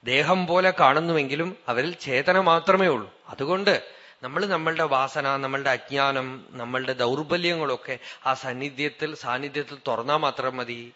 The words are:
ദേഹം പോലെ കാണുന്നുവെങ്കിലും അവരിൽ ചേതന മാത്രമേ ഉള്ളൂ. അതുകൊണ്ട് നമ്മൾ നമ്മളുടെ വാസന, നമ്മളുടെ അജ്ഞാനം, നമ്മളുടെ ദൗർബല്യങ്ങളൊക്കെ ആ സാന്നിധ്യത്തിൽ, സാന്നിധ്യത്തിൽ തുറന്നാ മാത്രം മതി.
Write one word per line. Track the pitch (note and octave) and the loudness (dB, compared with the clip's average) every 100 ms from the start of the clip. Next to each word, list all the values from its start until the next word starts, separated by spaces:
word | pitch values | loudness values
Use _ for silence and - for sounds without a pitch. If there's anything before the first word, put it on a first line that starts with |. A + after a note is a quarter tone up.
ദേഹം | - C3 D3 F#3 F3+ | 0 0 2 2 4
പോലെ | F3 F#3 F3+ | 4 4 6
കാണുന്നുവെങ്കിലും | D3 C#3+ E3+ D#3+ C3+ C#3+ E3+ F#3 - | 6 6 2 0 0 -2 -4 -6 -4
അവരിൽ | A#2+ D3 | -2 -2
ചേതന | F3 - B2+ C#3+ F3+ | -4 -2 0 4 4
മാത്രമേ | F#3 E3 D#3+ F#3+ F#3+ | 6 4 6 4 6
ഉള്ളൂ. | C3 G2+ - - | 2 -2 -16 -18
അതുകൊണ്ട് | - C#3 F#3 G3+ D#3 - - - - | -8 -2 0 2 2 -2 -20 -20 -14
നമ്മൾ | B2+ D3+ G3+ | -6 -4 0
നമ്മളുടെ | F3+ D#3+ D#3+ | 0 -2 0
വാസന, | D#3+ C3+ C3+ D3+ C#3 C#3 | 2 2 0 -2 -2 -2
നമ്മളുടെ | C3+ C3+ C#3 | -2 -2 0
അജ്ഞാനം, | B2+ - C#3 C#3 C3+ C3 C3 - | -2 -2 0 2 0 -4 -10 -14
നമ്മളുടെ | B2+ A#2+ B2+ C3 | -12 -6 -4 -4
ദൗർബല്യങ്ങളൊക്കെ | B2+ A#2+ C3+ D3+ F3 F3 E3+ D3 B2+ - B2+ - - - | 0 0 0 -2 0 0 -2 -2 -4 -6 -10 -10 -6 -2
ആ | |
സാന്നിധ്യത്തിൽ, | C3 C3+ B2 C#3 C3 D3 C#3 D3+ D3+ | -2 -4 -6 -8 -4 -6 -4 -8 -6
സാന്നിധ്യത്തിൽ | C3 B2 C#3+ C#3+ C#3+ C#3+ C#3 | -6 -4 -4 -6 -8 -8 -4
തുറന്നാ | A2+ A#2+ D3+ | -4 0 0
മാത്രം | D3+ C3 C3 B2+ | 0 -2 -4 -4
മതി. | A#2+ A#2 A#2+ | -8 -10 -14